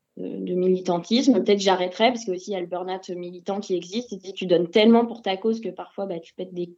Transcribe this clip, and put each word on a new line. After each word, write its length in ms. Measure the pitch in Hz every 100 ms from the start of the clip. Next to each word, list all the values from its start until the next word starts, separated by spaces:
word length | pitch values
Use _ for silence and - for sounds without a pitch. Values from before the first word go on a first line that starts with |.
| _ -
de, 280 | - 196 190
de 80 | 180
militantisme. 800 | 185 185 180 175 - 233 269 208
Peut-être 220 | 196 202
que 40 |
j'arrêterai 460 | 196 180 180 - 226
parce 160 | 233 196
que 60 |
aussi, 200 | 180 202
il 20 |
y 40 | 190
a 20 |
le 60 | 175
burn-out 420 | 175 185 185 185
militant 480 | 180 175 180 175 196
qui 140 | 196 180
existe. 360 | 175 214 247
Et 200 | 196 185
tu 120 | - 185
donnes 240 | 175 175
tellement 360 | 226 214 233 233
pour 160 | -
ta 160 | 196 190
cause 240 | 226 226
que 80 | 190
parfois, 360 | 180 180 - 196
bah, 140 | 170
tu 140 | - -
pètes 180 | 185
des 140 | 175 175